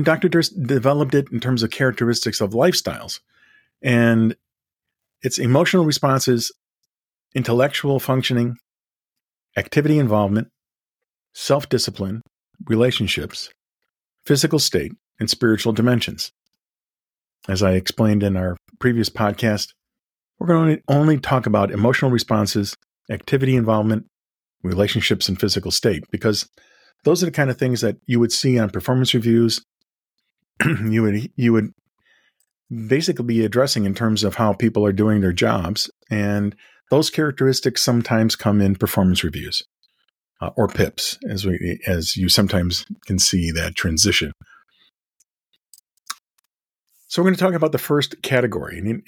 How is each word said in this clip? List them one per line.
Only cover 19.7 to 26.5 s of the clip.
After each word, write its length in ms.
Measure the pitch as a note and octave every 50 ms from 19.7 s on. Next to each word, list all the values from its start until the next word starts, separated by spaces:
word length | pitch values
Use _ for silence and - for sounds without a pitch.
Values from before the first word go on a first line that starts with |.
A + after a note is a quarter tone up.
| _ _ _ _ _ _ _ _ _ _ _ _ _ -
we're 80 | F3 E3+
gonna 300 | E3+ D#3+ D#3+ D#3 D#3 - - -
only 300 | C#3 C#3+ D3+ D#3 D3+ C3+
talk 280 | - - C#3 B2+ A2+
about 240 | A2+ G#2 G#2 G2+ F#2+
emotional 380 | G2+ G2+ G#2+ B2 B2+ - C#3+ C3
responses, 640 | B2 A2+ - - A2+ G#2+ G#2 G2 - G#2+ G2+ - - _ _ _ _ _ _ -
activity 460 | G#2 G2 - - C#3+ C3 C3+ C3 C3
involvement, 500 | B2 A2+ A2 A2 G#2+ G#2+ A2 A2 G#2+ - _ _ _ _ _ _ _ _ _ _ _
relationships, 680 | - F2+ F2+ F#2+ G#2 G#2 - A2 - - G#2 - - -
and 120 | F#2 -
physical 300 | - G2 - G2+ - F#2
state, 340 | - - - A2+ F#2 - - -
because 380 | - - - A2+ G#2 - - _